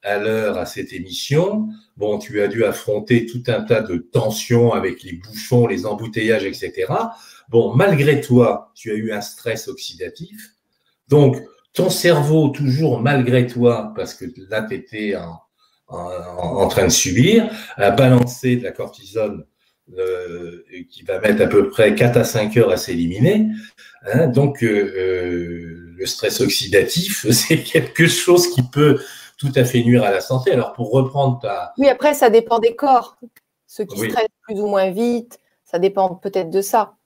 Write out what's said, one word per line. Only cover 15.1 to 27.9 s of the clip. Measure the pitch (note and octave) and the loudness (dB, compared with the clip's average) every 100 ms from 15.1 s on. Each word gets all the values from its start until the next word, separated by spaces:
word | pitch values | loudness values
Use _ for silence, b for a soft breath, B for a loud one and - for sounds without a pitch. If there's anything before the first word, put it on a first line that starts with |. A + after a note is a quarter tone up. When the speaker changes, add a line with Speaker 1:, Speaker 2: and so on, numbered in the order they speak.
| F#2+ | -6
Speaker 1:
en, | E2+ E2 _ _ _ _ _ | -8 -16 _ _ _ _ _
en, | F2 F2 | -12 -10
en | F2+ E2+ F2 F2 F#2 F#2+ | -10 -12 -8 -6 0 0
train | - F2+ | 2 2
de | |
subir, | - F#2 F2+ D#3 A3+ A3 B B B | 2 0 4 6 4 2 B B B
a | G2+ | 2
balancé | G2 C3 B2 B2 - C3 B2 | 4 6 6 4 -2 -2 -2
de | |
la | F#2+ | -4
cortisone, | - G2 - F#2+ G2+ G#2+ E2+ - _ _ _ _ F2+ | -10 -12 -14 -10 -4 -4 -6 -16 _ _ _ _ -8
euh, | F#2 F#2 F2+ F2 F2 F2 - F#2 F2 | -6 -6 -8 -12 -14 -16 -20 -20 -20
qui | - | -20
va | F2 F#2+ | -8 -2
mettre | G#2+ G#2+ | 0 2
à | F2+ | 4
peu | G#2 G2 | 4 2
près | - G#2+ G#2 | 4 2 4
quatre | A#2+ A#2+ | 4 4
à | A#2 | 2
cinq | A#2 G#2+ A2+ | -2 0 2
heures | G#2 | 2
à | F2+ | 2
s'éliminer. | - F2 E2+ F#2 C#3 G#3+ A3 G#3+ B B B B | -2 -4 -4 2 2 4 0 -2 B B B B
Hein, | G2 A#2 B2+ | -4 0 2
donc, | B2 C#3+ - | 4 2 2
euh, | A2+ G#2 G2 F#2+ | 0 0 0 -2
euh, | F#2 F#2 F2+ F2 E2+ E2+ E2+ E2 F2 F2 | -2 -2 -2 -4 -6 -10 -12 -16 -20 -12
le | F#2 | -10
stress | - G#2+ - | -4 -4 0
oxydatif, | C3+ - G2 G2 F#2 - F2+ G#2 G#2+ | -2 -2 2 2 2 -2 -4 -4 0
<laughs> | |
c'est | G#2+ - D#3 | 0 2 0
quelque | - E3 C3 | 2 -2 -2